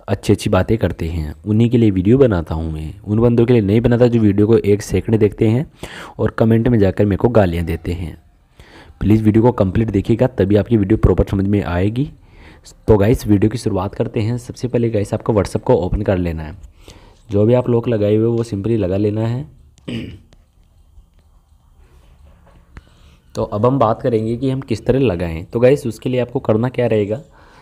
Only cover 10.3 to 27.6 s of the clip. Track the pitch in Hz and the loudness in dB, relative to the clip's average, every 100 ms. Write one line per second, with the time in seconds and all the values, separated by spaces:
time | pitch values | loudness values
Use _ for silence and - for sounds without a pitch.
10.3 | - 95 104 95 117 95 107 - 90 101 | 0 2 2 2 0 2 2 2 2 0
11.3 | 98 98 101 - 87 98 120 151 - - | -2 0 -2 -2 -2 -2 -2 -6 -10 -20
12.3 | - - - - - - 107 101 131 110 | -20 -20 -20 -20 -6 2 2 4 0 2
13.3 | 101 107 117 110 98 98 - 117 120 107 | 2 2 -2 -4 -4 -4 -6 -6 -4 -4
14.3 | 123 - - 123 123 117 110 101 110 - | -6 -10 -10 -6 -2 -2 -2 -2 -4 -2
15.3 | 107 92 107 - 117 87 104 107 92 87 | 0 0 -2 0 0 0 -4 -2 -2 -2
16.3 | 80 78 98 - _ - - - _ - | -6 -10 -14 -20 _ -20 -20 -20 _ -6
17.3 | 101 107 123 123 117 117 110 104 107 113 | 0 2 2 2 -2 0 -2 0 0 0
18.3 | 117 113 101 107 113 90 98 104 107 113 | -2 -4 -4 -2 -2 -2 -2 -2 -2 -4
19.3 | 123 151 - - _ - 117 104 95 - | -6 -10 -16 -20 _ -14 -12 -12 -16 -20
20.3 | _ _ _ _ _ _ - - _ _ | _ _ _ _ _ _ -20 -20 _ _
21.3 | _ _ _ _ _ _ _ _ - - | _ _ _ _ _ _ _ _ -20 -20
22.3 | _ _ - _ - - _ - _ _ | _ _ -20 _ -20 -20 _ -20 _ _
23.3 | - 113 107 120 135 110 117 127 113 110 | -8 -6 0 2 2 2 0 -2 -2 -2
24.3 | 120 131 131 139 107 - 127 127 87 85 | -4 -4 -4 -4 -4 -2 0 0 0 -4
25.3 | 80 82 117 123 143 120 - 135 127 120 | -6 -8 0 2 2 -2 -8 -6 -4 -4
26.3 | 135 - 110 123 - 120 110 101 107 - | -4 0 0 0 -2 0 0 0 -4 -10
27.3 | _ - - | _ -20 -20